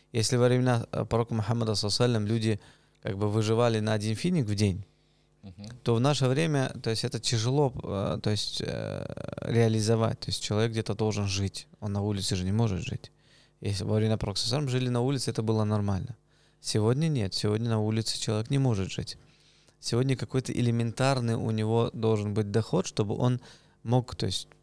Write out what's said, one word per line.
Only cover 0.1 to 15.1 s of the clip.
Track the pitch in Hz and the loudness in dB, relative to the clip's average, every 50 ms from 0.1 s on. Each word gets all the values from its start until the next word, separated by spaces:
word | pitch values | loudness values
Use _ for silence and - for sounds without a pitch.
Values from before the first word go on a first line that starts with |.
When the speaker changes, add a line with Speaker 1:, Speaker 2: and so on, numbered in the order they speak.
Speaker 1:
Если | - 117 110 - 127 | -2 -2 0 2 2
во | 120 120 | 4 4
времена, | 123 123 127 127 127 123 117 - - | 4 4 4 4 4 2 2 0 -2
э, | - - 113 | -4 -4 -2
пророка | - - 113 117 - 117 | 0 0 0 0 0 0
Мухаммада, | 110 107 - 120 117 117 110 107 | -2 0 0 0 0 0 0 0
саллаллаху | 95 - 104 98 - 123 | 0 0 0 0 2 2
алейхи | 123 120 | 2 2
ва | 110 | 2
саллям, | 104 | 2
люди | 101 117 113 110 113 107 98 - - - _ _ _ _ _ - | 0 0 2 2 2 0 0 -4 -12 -20 _ _ _ _ _ -6
как | 107 98 98 | -6 -2 0
бы | 104 104 | 0 0
выживали | 104 113 107 107 113 113 120 120 113 110 | 2 2 2 2 4 4 4 4 2 2
на | 107 107 110 | 0 0 0
один | 107 101 110 110 | 0 0 -2 -2
финик | 101 - 175 185 170 123 | 0 0 0 2 2 0
в | 104 107 | 0 2
день, | 101 107 101 90 87 95 - _ _ _ _ _ _ _ _ _ _ - | 2 2 2 2 0 -4 -12 _ _ _ _ _ _ _ _ _ _ -20
Speaker 2:
Мгм. | 98 - - 101 110 120 - - | -20 -18 -16 -16 -16 -14 -6 0
Speaker 1:
то | 123 117 | 0 2
в | 113 | 4
наше | 123 143 147 - 135 127 | 4 2 2 4 2 2
время, | 127 143 165 160 147 135 131 - - - - | 2 2 0 0 0 0 0 -2 -4 -6 -4
то | 117 | -4
есть | 113 113 - | -2 -2 -2
это | 120 - 117 | -4 -4 -4
тяжело, | - - 123 113 110 123 131 147 147 131 - - - | -2 0 0 0 0 2 2 2 2 0 0 -4 -6
э, | - 98 98 98 82 - - - | -4 -4 -2 -2 -2 -2 -2 0
то | 104 | 0
есть, | 107 101 - - - - - | 0 0 -2 -4 -6 -6 -6
э, | - - 57 53 52 50 - - - - - - - - 50 50 | -6 -4 -4 -4 -6 -6 -6 -8 -8 -10 -10 -10 -10 -8 -6 -4
реализовать. | - 113 117 117 113 110 110 107 107 117 110 113 110 110 - | 0 2 4 4 4 4 2 2 2 2 2 2 0 -2 -4
То | - - | -6 -6
есть | 95 - - | -6 -4 -4
человек | - 110 104 113 117 | -2 0 0 0 0
где-то | 110 113 107 - 104 | 0 -2 -4 -4 -2
должен | - 113 107 104 107 101 | -2 0 0 0 0 -2
жить. | 98 95 98 98 95 - - - _ - - | -2 -2 -2 -2 -2 -4 -6 -16 _ -16 -10
Он | - 107 101 | -8 -4 -2
на | 101 101 | -2 0
улице | 104 104 98 95 - 104 | 0 -2 -2 -2 -2 -2
же | 90 90 | -2 0
не | 92 101 | 0 2
может | 110 117 110 95 87 - | 2 2 2 0 -2 -4
жить. | - - - - - _ _ _ _ _ _ _ _ _ - | -6 -8 -8 -10 -14 _ _ _ _ _ _ _ _ _ -8
Если | - 104 101 95 107 | -6 -4 -4 -2 -2
во | 104 107 | 0 2
время | 107 107 110 110 | 2 2 2 0
Пророка | 101 - 107 98 - | 0 -2 -4 -4 -2
сам | - 113 123 147 151 131 | -2 -2 -2 -2 -2 0
жили | 123 127 127 123 | 0 0 0 0
на | 123 120 | 0 0
улице, | 120 131 | 0 0